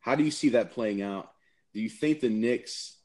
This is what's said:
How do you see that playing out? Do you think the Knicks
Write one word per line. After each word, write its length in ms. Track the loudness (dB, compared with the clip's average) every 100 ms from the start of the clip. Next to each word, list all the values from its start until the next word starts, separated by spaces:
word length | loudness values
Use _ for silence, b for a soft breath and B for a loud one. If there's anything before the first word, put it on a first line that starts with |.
How 140 | 0
do 100 | 2
you 60 | 2
see 200 | 2 2
that 220 | 4 2
playing 300 | -2 -2 0
out? 300 | -2 -6 -10 _ _ _ _
Do 80 | -6
you 80 | -6
think 320 | -2 -2 0
the 80 | 0
Knicks 680 | 0 0 0 -4 -12 -12 -16